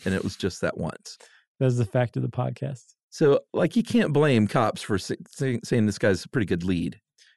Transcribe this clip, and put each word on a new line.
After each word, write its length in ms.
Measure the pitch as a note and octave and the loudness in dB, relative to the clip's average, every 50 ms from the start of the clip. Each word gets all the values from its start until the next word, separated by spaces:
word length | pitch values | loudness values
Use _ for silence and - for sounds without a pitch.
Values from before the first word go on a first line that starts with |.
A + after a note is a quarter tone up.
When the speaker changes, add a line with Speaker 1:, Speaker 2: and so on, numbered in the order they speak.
| - | -4
Speaker 1:
and 100 | F#2+ F#2+ | -2 -2
it 80 | F#2+ - | -2 -2
was 140 | G2+ - | -4 -4
just 240 | - - F#2+ - - | -4 -4 -4 -4 -4
that 180 | - D#2+ - - | -4 -4 -4 -4
once." 400 | E2+ D#2 - - - - - - - - _ _ _ _ _ - | -6 -8 -8 -10 -14 -20 -20 -20 -20 -20 _ _ _ _ _ -2
Speaker 2:
That's 180 | C#3 B2+ B2 | 0 0 2
the 80 | A#2+ A#2 | 0 0
fact 300 | - - B2+ B2 A#2+ - | 0 0 0 -2 -2 -2
of 60 | C3+ B2+ | -4 -6
the 60 | B2+ | -4
podcast. 640 | - B2+ B2 C3 B2 - C3+ C#3 C3+ - - _ _ _ _ _ | -4 -4 -6 -6 -6 -8 -8 -8 -8 -10 -14 _ _ _ _ _
Speaker 1:
So, 300 | - - E3 C#3 C#3+ - - _ - | -2 2 4 4 4 4 0 _ -2
like, 220 | - F3 - - | -2 -2 0 0
you 60 | A#3 A3 | 0 0
can't 300 | - - A#3+ G3+ - C#3+ | 2 2 2 2 2 2
blame 340 | C#3+ D3+ D3+ C3 A2+ G#2+ | 2 4 4 4 4 4
cops 360 | G2 - C#3 A#2 G#2+ - - - | 4 2 2 2 0 0 -4 -4
for 160 | - G#2+ F#2 | -2 -2 -2
sa-, 160 | - - - - F3 - | -2 -4 -8 -8 -10 -12
sa-, 260 | - - C#3+ C3+ B2 A2+ - | -8 -6 -4 -2 -2 -4 -2
saying 220 | - - A#2+ G#2+ | 0 2 2 2
this 120 | G#2+ G2 - | 2 2 2
guy's 260 | - G#2+ F#2+ F2 - | 2 2 2 2 -2
a 40 | - | -2
pretty 160 | - C3+ G#2 | -2 0 0
good 160 | E2+ G2 E2+ F2 | 0 0 0 0
lead. 360 | F#2 F#2 E2 - F2 - - _ _ _ _ _ _ _ | 0 0 0 -2 -4 -6 -10 _ _ _ _ _ _ _